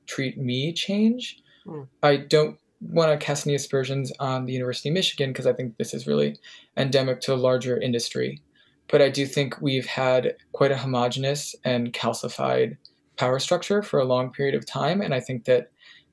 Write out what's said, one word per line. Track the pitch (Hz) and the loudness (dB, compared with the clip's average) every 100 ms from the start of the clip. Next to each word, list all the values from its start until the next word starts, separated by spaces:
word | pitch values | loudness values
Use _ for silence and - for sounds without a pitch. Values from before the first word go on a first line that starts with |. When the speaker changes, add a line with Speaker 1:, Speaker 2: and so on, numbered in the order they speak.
| - | -12
Speaker 1:
treat | - 131 - | -6 -6 -4
me | 123 127 156 | -2 -2 -2
change. | 170 - 202 220 247 240 - _ _ 180 | -4 -2 2 2 2 -6 -14 _ _ -16
Speaker 2:
Hmm. | 156 131 - | -14 -14 2
Speaker 1:
I | 147 143 | 4 4
don't | 143 156 156 - _ - | 4 2 2 -4 _ -16
wanna | 170 165 160 147 | -2 2 4 2
cast | - 147 147 | 0 -2 0
any | 139 | -2
aspersions | - 135 131 139 131 - | 0 -2 0 -4 -4 -4
on | 131 131 | -4 -2
the | 127 | -4
University | 131 127 120 143 | -4 -4 -4 -2
of | 180 | 0
Michigan, | - - 135 | 0 0 -2
'cause | 131 127 | 0 0
I | |
think | 123 127 - | 0 -4 -6
this | 117 | -6
is | - 73 | -4 0
really | 73 73 - - - _ - | 2 2 -2 -18 -20 _ -2
endemic | 135 135 127 127 | 2 2 2 -2
to | - | 0
a | 127 | 2
larger | 127 127 123 117 | 2 2 0 -2
industry. | 127 117 - 127 127 147 _ _ _ _ - | 0 -2 -2 -4 -4 -6 _ _ _ _ 0
But | 147 | 4
I | 139 | 4
do | 135 135 | 2 -2
think | 147 139 - | -2 -2 -2
we've | 147 131 123 | -2 0 -2
had | - 131 127 123 - _ | 0 2 4 2 -4 _
quite | - 139 | 2 2
a | 131 | 2
homogenous | 131 123 123 131 135 143 - - | 0 0 0 0 -2 -2 -6 -6
and | 131 120 120 | -2 0 -2
calcified | - 113 117 - - 131 - - 143 - _ _ - | -2 -2 -2 -6 -4 0 2 0 -2 -20 _ _ -4
power | 123 131 | 0 0
structure | - 175 - 202 | 0 0 2 -2
for | 208 147 | 2 0
a | 127 | 2
long | 127 127 | 2 0
period | 135 139 139 | -2 -2 -2
of | - | -4
time. | 139 143 196 | -2 0 0
And | 175 | 0
I | 127 | -2
think | - 131 131 | -2 -6 2
that | 123 - _ - - _ | 2 2 _ -20 -20 _